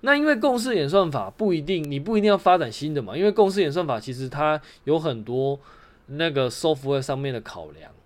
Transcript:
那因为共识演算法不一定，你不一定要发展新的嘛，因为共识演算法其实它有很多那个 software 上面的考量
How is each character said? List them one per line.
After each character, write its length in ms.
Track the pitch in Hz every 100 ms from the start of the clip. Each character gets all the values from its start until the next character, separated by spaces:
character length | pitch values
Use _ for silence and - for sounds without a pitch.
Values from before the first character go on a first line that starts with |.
那 140 | 247 285
因 100 | 302
为 100 | 277
共 220 | 277 247
识 180 | 233 214
演 120 | 143
算 240 | 190 175
法 180 | 135 95
不 240 | - 214
一 80 | 170
定， 280 | 147 185 151
你 100 | 139
不 180 | 156 220
一 40 |
定 80 | 208
要 80 | 196
发 200 | 196 180
展 140 | 135
新 220 | 110 147
的 80 | 147
嘛， 160 | 110 123
因 60 |
为 80 | 202
共 180 | 208 196
识 100 | 190
演 120 | 170
算 140 | 147 165
法 140 | 117
其 140 | 117
实 160 | 127 131
它 320 | 123 151 151 - -
有 160 | - 160
很 240 | 156 117
多 360 | 107 127 135 139 - - - _ _
那 240 | 139 165
个 200 | 139 127
software 520 | - 165 147 135 139
上 160 | 131 135
面 160 | 139
的 80 | 123
考 300 | 110 - 78
量 200 | 76 78 -